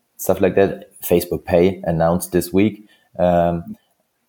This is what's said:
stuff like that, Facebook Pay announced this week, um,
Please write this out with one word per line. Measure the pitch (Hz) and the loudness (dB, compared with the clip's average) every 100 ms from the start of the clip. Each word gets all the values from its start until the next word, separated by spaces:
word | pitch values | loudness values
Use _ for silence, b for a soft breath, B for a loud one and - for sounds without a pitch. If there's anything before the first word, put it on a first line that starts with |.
| _ - | _ -8
stuff | - - | -4 0
like | 101 | 0
that, | 190 - - - _ | 2 0 0 -14 _
Facebook | - 87 - 80 | -2 0 0 -6
Pay | - 90 92 95 | 0 2 2 0
announced | 85 80 82 90 - | -4 0 0 0 -2
this | 92 - | -4 -2
week, | 95 104 101 - b b - | 0 0 -2 -14 b b -2
um, | 90 87 85 85 85 - _ _ _ _ | 0 2 0 -2 -8 -16 _ _ _ _